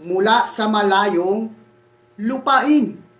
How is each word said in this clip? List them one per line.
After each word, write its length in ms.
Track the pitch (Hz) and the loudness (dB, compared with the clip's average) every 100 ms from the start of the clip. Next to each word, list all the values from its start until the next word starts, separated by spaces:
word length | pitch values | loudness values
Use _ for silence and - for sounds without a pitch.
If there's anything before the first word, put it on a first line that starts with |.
mula 400 | 170 185 208 233 240 | -6 0 2 2 0
sa 180 | - 214 | -2 -2
malayong 880 | 214 202 196 208 175 180 208 220 - - _ _ _ _ - | 0 2 2 2 0 0 -2 -6 -12 -20 _ _ _ _ -10
lupain." 800 | 214 262 277 269 285 302 220 - - | -6 -4 0 0 2 2 0 -6 -20